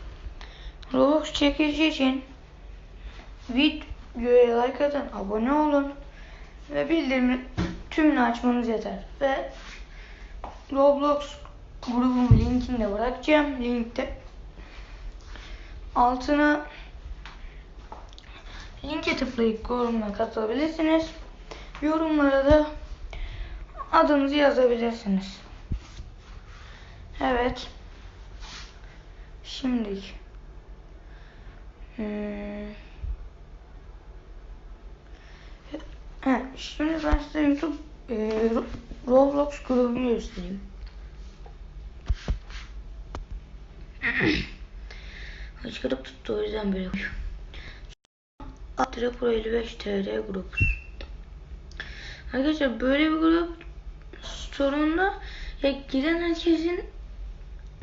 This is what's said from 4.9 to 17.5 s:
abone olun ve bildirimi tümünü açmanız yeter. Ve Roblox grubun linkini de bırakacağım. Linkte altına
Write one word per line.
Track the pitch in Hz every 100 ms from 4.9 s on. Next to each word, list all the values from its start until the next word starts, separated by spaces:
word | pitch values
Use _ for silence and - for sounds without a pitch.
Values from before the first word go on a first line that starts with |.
| 285 233 214
abone | 196 214 240
olun | 294 302 285 277 285 - - - - - - -
ve | 294 285
bildirimi | 330 269 262 247 254 - - 175 - -
tümünü | - 311 262
açmanız | 240 233 247 240 226
yeter. | 214 208 190 - -
Ve | 269 277 - - - - - - - - - - - - -
Roblox | 269 277 277 285 285 - - - - - - -
grubun | 240 254 247 247 226
linkini | 233 247 247 247
de | 208
bırakacağım. | 202 240 247 - 302 285 262
Linkte | 240 240 226 - - - - - - - - - - - - - - - - - - - - 262
altına | 247 254 - 294 294 294 - - - - - - - - -